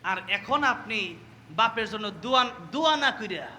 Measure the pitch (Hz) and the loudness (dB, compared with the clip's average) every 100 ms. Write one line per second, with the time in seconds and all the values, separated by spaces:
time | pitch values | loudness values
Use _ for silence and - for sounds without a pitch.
0 | 180 185 180 196 - 285 277 233 208 220 | -2 -4 -2 -2 2 2 4 2 -2 -4
1 | 180 165 - - - 160 226 214 214 214 | -4 -8 -18 -20 -8 2 2 2 -4 -4
2 | 214 170 233 262 240 - 165 277 320 302 | -6 -6 2 4 4 -4 -6 2 4 4
3 | 277 - 208 170 123 | 2 0 -6 -6 -8